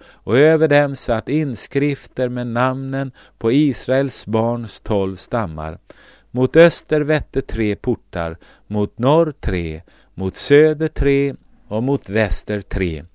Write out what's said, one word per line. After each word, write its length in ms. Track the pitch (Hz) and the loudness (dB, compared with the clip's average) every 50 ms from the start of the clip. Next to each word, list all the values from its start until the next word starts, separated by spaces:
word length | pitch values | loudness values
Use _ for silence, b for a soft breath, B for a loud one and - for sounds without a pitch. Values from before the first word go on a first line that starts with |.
| - | -16
och 340 | - - _ - - 104 127 | -20 -20 _ -4 0 4 4
över 300 | 147 156 160 156 156 156 | 6 6 6 4 4 4
dem 280 | 147 143 147 139 139 | 4 4 2 2 -2
satt 320 | - - - 120 113 - - | -6 -4 -2 -2 -2 -2 -2
inskrifter 1000 | 135 156 160 143 123 110 - - - 139 139 147 143 - - - - - 127 127 | -2 -2 -2 -2 -6 -8 -10 -6 -4 -2 0 -2 -2 -4 -10 -12 -6 -4 -4 -4
med 180 | 123 123 123 | -4 -4 -6
namnen 680 | 123 113 117 123 131 131 135 135 135 135 135 139 135 - b b b b b | -4 -2 0 0 0 -2 -4 -6 -6 -6 -6 -6 -8 -10 b b b b b
på 140 | - 113 120 | -2 0 2
Israels 760 | 143 156 147 123 - - - 131 135 139 135 - - - | 2 2 2 0 -2 -4 -2 0 0 0 -2 -4 -10 -8
barns 540 | - 107 110 113 117 120 120 117 107 - - | -4 -2 0 0 0 -2 -4 -8 -10 -14 -12
tolv 360 | - - 113 101 98 95 98 | -6 -2 -2 -2 -2 -2 -4
stammar. 640 | 90 - - - 120 110 87 80 78 78 78 82 - _ b b b b b b b b b | -8 -10 -6 -4 -4 -4 -4 -6 -8 -10 -10 -10 -12 _ b b b b b b b b b
Mot 260 | b 123 131 127 - | b 0 0 4 6
öster 440 | 160 165 170 160 - - - 151 151 | 8 6 6 6 2 -6 -4 -2 -2
vette 420 | 147 143 156 151 120 - - 135 131 | 0 0 -2 -2 -4 -4 -6 -6 -6
tre 340 | - - 113 113 104 101 | -4 -2 -2 -2 -2 -2
portar, 600 | - - - 117 - _ _ - 90 85 82 82 - b b b b b | -2 -2 -4 -4 -4 _ _ -8 -6 -6 -6 -8 -10 b b b b b
mot 320 | b 104 104 101 92 - - | b -4 -2 -2 -4 -4 -2
norr 360 | 117 127 147 165 170 160 143 _ | 0 2 4 2 2 0 -2 _
tre, 420 | - - 95 90 85 80 78 82 - b b b b b b | -4 -4 -2 -2 -4 -6 -8 -10 -14 b b b b b b
mot 220 | - 95 95 - | -6 -6 -6 -6
söder 520 | - - - 143 143 156 156 156 147 160 156 | -4 0 4 6 6 6 6 2 0 -4 -4
tre 460 | - - 131 143 139 139 139 139 127 - _ _ _ _ _ - | -2 0 0 2 2 2 0 -2 -4 -8 _ _ _ _ _ -8
och 140 | 101 110 120 | -6 -4 -2
mot 260 | 135 143 135 - - | -2 -2 -4 -4 -2
väster 520 | 98 110 110 98 - - - - 107 104 | 0 0 0 0 -2 -4 -6 -6 -6 -6
tre. 440 | 98 - - 98 95 87 80 76 76 - | -6 -4 -4 -2 -2 -2 -4 -6 -12 -16